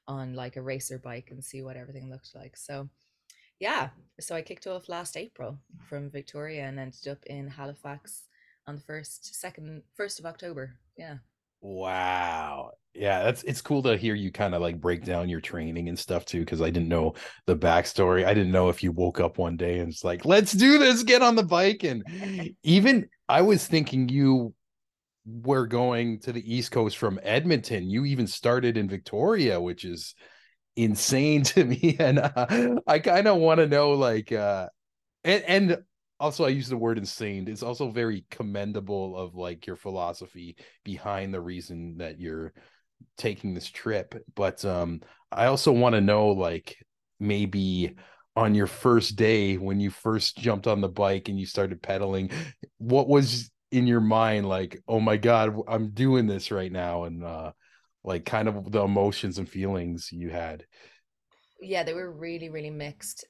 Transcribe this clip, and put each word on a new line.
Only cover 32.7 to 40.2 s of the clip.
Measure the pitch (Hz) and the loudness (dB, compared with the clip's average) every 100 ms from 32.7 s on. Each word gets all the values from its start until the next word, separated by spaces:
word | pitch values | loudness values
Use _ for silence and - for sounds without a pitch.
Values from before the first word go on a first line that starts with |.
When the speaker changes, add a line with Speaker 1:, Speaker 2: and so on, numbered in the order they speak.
| 240 - | 0 2
Speaker 2:
I | 156 | 2
kinda | 156 175 208 | 4 4 6
wanna | 190 160 160 151 | 6 6 6 6
know, | 143 147 | 6 4
like, | 143 127 110 107 | 4 2 2 0
uh, | 113 101 98 90 - _ _ _ _ | 0 0 0 -4 -12 _ _ _ _
and, | 165 196 | 0 0
and | - 190 190 185 - _ _ _ | 4 4 4 2 -2 _ _ _
also, | 151 143 | -4 0
I | 147 | 0
use | 139 120 | 0 -2
the | 123 | -2
word | 113 113 | 0 -2
insane. | 98 - 107 98 95 | -4 -6 -6 -6 -8
It's | 107 | -8
also | 120 120 135 | -8 -6 -4
very | 110 117 101 - | -2 -2 -2 -8
commendable | - 110 101 101 104 98 101 95 92 | -10 -8 -6 -6 -6 -6 -6 -6 -8
of, | 92 | -10
like, | 90 87 82 87 | -8 -10 -10 -12
your | 87 | -12
philosophy | 101 95 87 85 | -8 -6 -6 -8